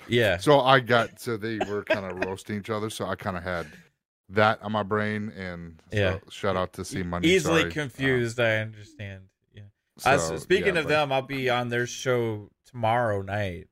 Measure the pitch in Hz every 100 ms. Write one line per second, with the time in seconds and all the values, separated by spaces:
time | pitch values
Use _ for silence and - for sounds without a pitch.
0 | - 120 107 87 151 143 127 135 117 120
1 | 110 - - 113 110 110 98 104 - 320
2 | 95 90 - 98 - 104 107 107 107 -
3 | 92 95 104 90 92 87 78 - - _
4 | _ _ _ 98 107 110 104 107 98 107
5 | 107 107 107 92 92 87 85 82 - 107
6 | 95 80 - - 101 92 92 - 92 -
7 | 90 87 101 185 156 165 170 156 139 -
8 | 135 127 117 120 117 110 110 107 104 -
9 | 101 95 95 _ _ 104 101 _ _ -
10 | - 139 - 156 - 190 190 175 139 151
11 | 147 135 127 139 127 123 123 120 120 -
12 | 131 123 117 107 101 _ _ 123 110 117
13 | 117 101 98 104 98 85 -